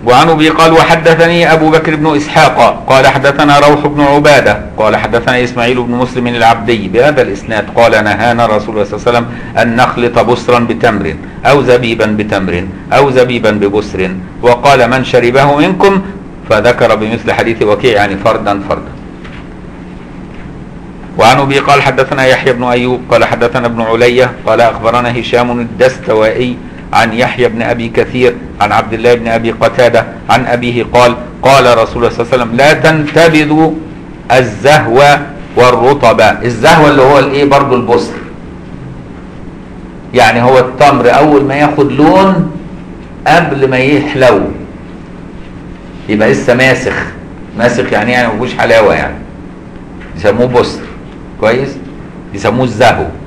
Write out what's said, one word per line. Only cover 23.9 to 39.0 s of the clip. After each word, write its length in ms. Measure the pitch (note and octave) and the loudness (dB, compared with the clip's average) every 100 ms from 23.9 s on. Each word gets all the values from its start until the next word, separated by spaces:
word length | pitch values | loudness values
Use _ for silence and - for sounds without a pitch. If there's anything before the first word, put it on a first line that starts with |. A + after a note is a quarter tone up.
| A2+ B2 B2 B2+ - - | 2 2 4 0 -2 -2
قال 160 | A2 | 2
أخبرنا 580 | A#2 F#2+ A2 A#2+ A#2+ A#2+ | 2 2 -2 0 -2 -4
هشام 400 | A2+ B2 B2 A#2+ | -2 0 0 -2
الدستوائي 1000 | A#2 G#2 B2 B2+ - A2 A2 A2 B2+ B2 - - - | -6 0 0 0 -2 0 0 0 -4 -6 -12 -16 -4
عن 200 | G2+ A2+ | 0 0
يحيى 360 | A2 B2+ A#2+ A#2+ | 0 -2 0 -2
بن 120 | A2 | -2
أبي 280 | A#2 A#2+ A2+ | -4 -4 -4
كثير 460 | - - B2+ B2 A#2+ - - | -2 -2 0 0 0 -12 -4
عن 100 | G#2 | 0
عبد 220 | G#2 A2+ | 0 -2
الله 200 | A2+ A#2 | 0 2
بن 140 | A#2+ A2+ | 2 0
أبي 240 | A2+ A2+ | -2 -2
قتادة 540 | G#2+ A2+ - A#2+ A2+ - - - | 0 -2 2 2 2 -2 -10 -2
عن 160 | A#2 B2 | -2 0
أبيه 400 | A#2+ A#2+ A#2+ A2 | -2 -2 -2 0
قال: 220 | A#2+ B2 A#2 - - | 2 2 0 -10 -2
قال 360 | B2+ C3+ B2 A#2 | 2 4 4 4
رسول 200 | A2 A#2+ | 2 0
الله 120 | A#2 | -2
صلى 160 | A2+ A#2 | -2 -2
الله 80 | |
عليه 100 | C3 | -2
وسلم: 120 | A#2 A#2 | -2 2
'لا 180 | C#3 | 2
تنتبذوا 960 | D#3 D#3+ D#3+ D3+ D3+ E3 D#3 D3+ D3+ D#3+ D#3 - - - - - | 4 2 0 0 2 4 4 2 2 2 0 -10 -16 -18 -18 0
الزهو 840 | B2 B2 G2 C3+ D3+ A2+ A#2+ C#3+ C#3+ D3 - - - | 0 0 0 2 2 4 4 4 4 -2 -14 -6 2
والرطب.'" 640 | B2 A#2+ A#2+ C#3+ A#2 A2 | 4 4 2 4 2 4
الزهو 680 | A2 - A#2+ A2+ C3+ E3+ D3+ | 4 2 -4 0 2 4 4
اللي 140 | C#3+ | 4
هو 180 | C3 C#3+ | 4 4
الايه 260 | C#3 C#3 C#3+ | 2 2 2
برضو؟ 300 | C#3 C3+ B2 | 2 2 0
البصر، 380 | A2+ A2+ - - - - - - - - - - | 2 0 0 -10 -14 -16 -16 -18 -18 -16 -16 -16